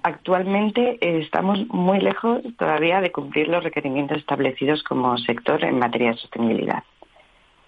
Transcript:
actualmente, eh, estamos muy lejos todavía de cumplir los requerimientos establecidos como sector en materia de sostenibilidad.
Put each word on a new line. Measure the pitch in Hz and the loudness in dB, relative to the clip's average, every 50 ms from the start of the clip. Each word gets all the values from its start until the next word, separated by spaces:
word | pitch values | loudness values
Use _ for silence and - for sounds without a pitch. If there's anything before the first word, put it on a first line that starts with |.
| - | -2
actualmente, | 175 147 - - 170 185 180 185 190 196 202 208 214 202 240 240 247 - - | -4 -4 -4 -2 0 0 0 2 2 0 2 2 0 2 0 0 0 0 0
eh, | - 175 170 160 151 | 0 0 0 0 -2
estamos | - - 160 185 190 208 196 208 240 | -2 -2 0 2 2 0 0 0 -2
muy | - 180 180 180 196 196 | -2 0 2 2 4 4
lejos | 185 190 196 - - 233 233 - 240 247 233 | 2 2 0 0 0 0 0 -2 -4 -6 -6
todavía | - - 156 156 151 156 165 175 196 | -2 0 0 2 2 2 2 2 2
de | 190 175 | 2 0
cumplir | - - 143 139 151 151 156 156 | -2 -6 -8 -4 -2 -2 0 2
los | 165 175 - | 0 0 0
requerimientos | 190 - 147 139 139 131 143 143 139 156 151 | -2 -4 -4 -4 -2 -2 -2 -2 -2 -4 -4
establecidos | - - 147 - 139 135 131 - 139 139 151 151 - | -4 -2 -2 0 0 0 0 0 0 0 0 0 -2
como | - 131 131 127 127 123 120 | -2 -2 0 2 2 0 0
sector | 120 - 117 - - - 147 151 - | 0 -2 -2 -2 0 0 0 2 2
en | - 135 127 | 0 2 2
materia | 120 120 117 117 123 117 | 2 2 2 2 0 0
de | 113 - | 0 -2
sostenibilidad. | - - - - 117 113 113 - - - - - - _ _ _ - - _ _ _ _ _ _ _ _ _ _ _ | -6 -10 -6 -2 0 0 0 0 0 -2 -4 -4 -6 _ _ _ -20 -20 _ _ _ _ _ _ _ _ _ _ _